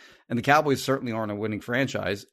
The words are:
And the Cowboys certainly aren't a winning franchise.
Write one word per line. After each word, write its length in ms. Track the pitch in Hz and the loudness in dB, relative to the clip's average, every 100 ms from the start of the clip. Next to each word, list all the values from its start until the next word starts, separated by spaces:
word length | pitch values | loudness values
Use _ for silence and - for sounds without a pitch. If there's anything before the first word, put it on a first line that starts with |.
| - - - | -20 -20 -6
And 100 | 117 | -2
the 40 | |
Cowboys 420 | 127 151 147 127 | 4 4 4 2
certainly 280 | - 135 123 | 0 -2 -2
aren't 200 | 110 107 | -4 -4
a 40 | 104 | -4
winning 240 | 110 104 | -4 -4
franchise. 640 | - 120 135 104 92 101 - | -2 -2 0 -2 -4 -4 -8